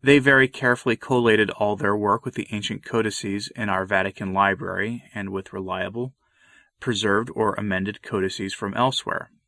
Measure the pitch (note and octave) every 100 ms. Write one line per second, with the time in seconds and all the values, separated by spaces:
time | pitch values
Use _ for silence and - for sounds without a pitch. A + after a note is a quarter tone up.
0 | C3 C#3+ C3 C3+ C3 - B2+ B2 C3 A2+
1 | - B2+ A#2 G#2+ G#2 - G#2 G2 G2+ G#2
2 | G#2 G#2+ B2+ - - G#2+ - G#2+ - A#2
3 | G#2+ - G#2 G2+ G2+ - G#2+ F#2+ F#2+ G2
4 | F#2+ - G2 F#2+ G2 G2 F#2+ F#2 G#2 A#2+
5 | _ G#2 G2 F#2+ - G2+ F#2+ F#2 F#2 A2
6 | B2+ _ _ _ _ _ _ _ - G#2
7 | G#2+ G2+ A#2+ - A2 G2 G#2 F#2+ G2 G2+
8 | - G#2 F#2+ - F#2+ - G2+ G2 B2+ -
9 | - - - _